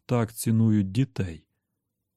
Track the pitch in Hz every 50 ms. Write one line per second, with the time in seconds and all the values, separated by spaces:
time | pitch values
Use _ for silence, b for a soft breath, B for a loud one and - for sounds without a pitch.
0 | _ - 127 120 113 - - - - 117 110 113 113 110 107 104 98 95 95 120
1 | 135 - - - 95 90 80 - _ _ _ _ _ _ _ _ _ _ _ _
2 | _ _ _